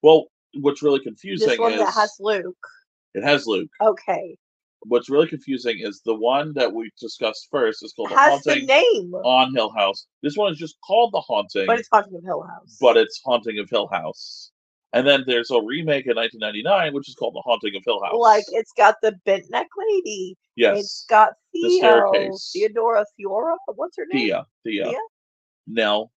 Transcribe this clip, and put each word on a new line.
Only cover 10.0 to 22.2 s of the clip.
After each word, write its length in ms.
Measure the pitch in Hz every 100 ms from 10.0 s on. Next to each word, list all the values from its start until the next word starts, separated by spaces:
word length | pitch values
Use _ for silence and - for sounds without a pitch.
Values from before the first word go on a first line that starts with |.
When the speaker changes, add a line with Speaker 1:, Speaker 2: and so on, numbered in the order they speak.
| - _
Speaker 1:
This 160 | 143 151
one 140 | 208
is 80 | 156
just 180 | 156 - -
called 280 | 202 233
The 80 | 190
Haunting, 440 | - 110 202 202 190
Speaker 2:
But 140 | 233
it's 100 | 226
Haunting 240 | 220 202 180
of 80 |
Hill 200 | 175 160
House. 340 | 175 - _ -
Speaker 1:
but 160 | 131 117
it's 240 | 110 - 135
Haunting 320 | 120 110 104
of 100 | 95
Hill 160 | 117 101
House. 640 | 95 78 - - - - _ _ _ _
And 140 | 117 135
then 160 | 139 131
there's 240 | 123 117
a 100 | 123
remake 460 | 110 143 160 143 127
in 80 |
nineteen 260 | 113 117 113
ninety-nine, 520 | 107 104 135 196 165
which 160 | 143 139
is 60 | 127
called 180 | 113
The 80 | 117
Haunting 340 | 123 113 107 98
of 80 | 107
Hill 160 | 107
House. 100 | 98 233
Speaker 2:
Like, 260 | 233 214 208
it's 220 | 226 226
got 240 | - 208 220
the 120 | 220 190 -
bent 240 | 190 -
neck 180 | - 339 -
lady. 640 | 427 403 339 208 185 190 _ -
Speaker 1:
Yes. 240 | 208 202
Speaker 2:
It's 260 | 202 - -
got 240 | 220 214 - _
Speaker 1:
The 80 | 339
Speaker 2:
Theo. 160 | 339 359
Speaker 1:
staircase. 720 | - - 392 -